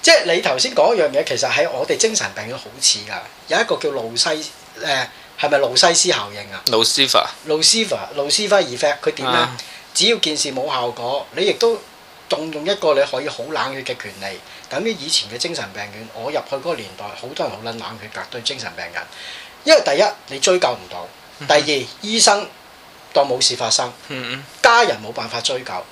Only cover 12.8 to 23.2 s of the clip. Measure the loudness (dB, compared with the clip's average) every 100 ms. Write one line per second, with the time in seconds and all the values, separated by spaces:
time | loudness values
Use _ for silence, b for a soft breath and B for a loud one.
12.8 | 2 4 2 -2 -6 -8 -6 -4 -4 -6
13.8 | -8 -8 -10 -12 -12 -12 B B B -4
14.8 | -4 -4 -2 -2 -2 -6 -6 -6 -8 -10
15.8 | -12 -12 -14 -8 -4 -4 -4 -6 -4 -6
16.8 | -8 -12 -12 -12 -12 -6 -6 -4 -10 -10
17.8 | -12 -12 -12 -12 -10 -6 -6 -6 -10 -10
18.8 | -10 -10 -12 B B B B B 4 6
19.8 | 6 2 2 0 -12 -2 2 4 2 0
20.8 | -10 -12 -14 -18 -20 -16 2 4 4 -2
21.8 | -2 -10 -2 4 6 4 0 -14 -20 -20
22.8 | -20 -20 0 2